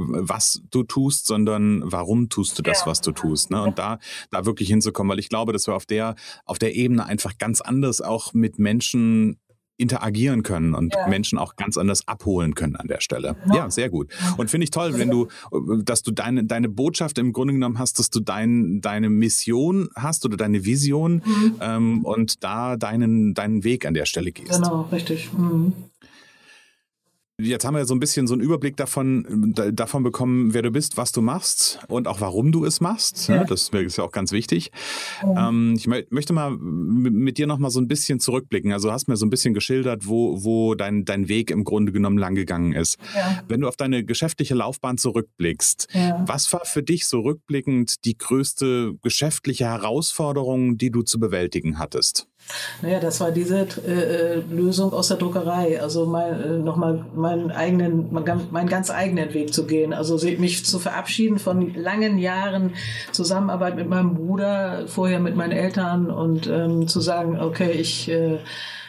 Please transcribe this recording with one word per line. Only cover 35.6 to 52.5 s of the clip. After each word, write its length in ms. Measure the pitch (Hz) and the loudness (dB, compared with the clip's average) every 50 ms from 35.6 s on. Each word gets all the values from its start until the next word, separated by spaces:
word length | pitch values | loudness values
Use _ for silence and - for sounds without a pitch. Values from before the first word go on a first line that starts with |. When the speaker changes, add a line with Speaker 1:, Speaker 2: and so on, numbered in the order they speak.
| 117 117 117 | 4 4 2
Speaker 1:
ich 120 | 113 - | 2 2
mö-, 180 | 110 120 123 - - | 0 0 -2 -2 -4
möchte 240 | 117 139 147 - 175 | -4 -4 -2 0 0
mal 140 | 160 147 139 127 | 0 0 -2 -4
m-, 480 | - - 87 78 87 85 76 110 123 | -6 -6 -4 -4 -2 0 2 2 2
mit 380 | 123 127 110 101 131 135 127 - | 4 4 4 2 2 2 0 0
dir 80 | 151 | 0
noch 100 | 147 147 | 0 0
mal 140 | 135 143 131 | 0 0 0
so 100 | 117 127 | 2 0
ein 80 | 127 120 | 0 2
bisschen 320 | 151 147 - - 139 123 | 0 -2 0 0 -2 -2
zurückblicken. 540 | - - 120 131 131 - - 98 80 104 101 | 0 0 0 -2 -2 0 -2 0 0 0 0
Also 140 | 101 98 107 | 2 0 0
du 40 | 110 | 0
hast 160 | 131 - - | 0 0 0
mir 80 | 123 | 0
so 80 | 104 107 | 2 2
ein 60 | 107 | 2
bisschen 240 | 101 127 - 127 110 | 2 2 2 2 2
geschildert, 520 | 101 - - 131 131 131 127 117 107 101 | 0 0 0 0 0 0 0 -2 -4 -4
wo, 380 | 98 110 117 120 101 73 98 98 | -2 0 2 2 2 0 0 0
wo 300 | 110 113 113 113 113 110 | 2 2 4 4 2 2
dein, 320 | 104 101 101 104 104 95 | 0 0 0 0 0 0
dein 220 | - 101 98 98 92 | 0 0 0 0 2
Weg 220 | 104 113 113 - | 2 0 0 0
im 140 | 78 101 101 | 0 -2 0
Grunde 280 | - 104 107 104 98 92 | 0 2 2 2 2 2
genommen 260 | 104 101 101 101 104 | 2 2 4 4 2
lang 160 | 98 90 95 | 2 2 0
gegangen 400 | 95 95 85 92 85 87 87 76 | 0 0 0 0 0 2 2 2
ist. 240 | 73 82 - - - - - - | 2 2 0 0 -4 -6 -6 -2
Speaker 2:
Ja. 280 | 202 185 185 190 180 - - | 0 0 0 0 -2 -2 -2
Speaker 1:
Wenn 140 | 113 127 143 | -2 0 0
du 60 | 123 | -2
auf 80 | - | -2
deine 280 | - 139 131 131 123 110 | -2 0 0 0 0 0
geschäftliche 500 | 113 120 - - 160 - - 185 - 131 | -2 -2 0 0 -2 0 -2 -2 0 0
Laufbahn 440 | 123 107 113 - - - 127 127 120 | 0 0 -2 -4 -4 -4 -4 -2 0
zurückblickst, 920 | - 127 98 117 110 - _ - 87 82 80 - - - - - - - - | 0 0 0 0 -2 -2 _ -2 -2 0 0 0 0 0 0 0 -4 -2 0
Speaker 2:
Ja. 280 | 185 180 180 175 175 180 | 2 2 2 2 0 0
Speaker 1:
was 260 | - 117 151 - - - | -2 0 -2 0 0 0
war 140 | 175 170 | -2 -2
für 160 | - - 151 131 | -2 -2 -2 0
dich 240 | - 170 165 - | 0 0 0 0
so 140 | - - 120 | 0 0 0
rückblickend 840 | 107 131 156 160 _ - 147 139 131 - 135 123 120 113 - - - | 0 0 -2 -4 _ -4 -4 -2 0 2 2 2 2 2 -2 -2 0
die 140 | 117 113 - | -2 -2 -2
größte 800 | - - 127 135 139 143 - - 135 131 127 123 120 110 - - - | -2 0 2 2 2 0 -2 -2 0 0 2 2 0 -2 -4 -4 -2
geschäftliche 640 | 120 - - 143 156 151 - - 143 127 - 123 | -2 0 0 0 0 -2 -2 -2 -4 -2 0 0
Herausforderung, 1120 | 117 113 113 - 107 117 147 165 - - - 165 147 139 143 135 127 131 127 127 123 120 | -2 -2 -2 -2 -2 -2 0 -2 -2 -2 -2 -2 0 0 -2 0 0 0 2 2 2 2
die 140 | 110 123 127 | 2 0 0
du 100 | 113 120 | 2 0
zu 180 | 117 - - 117 | 0 0 0 0
bewältigen 600 | 113 107 87 90 90 87 - 90 78 80 78 78 | 0 0 0 0 0 0 -2 -2 -2 -2 -2 -2
hattest? 480 | 80 73 - - - - - - - _ _ _ - - | -4 -4 -2 -2 0 0 -2 -2 -6 _ _ _ -18 -14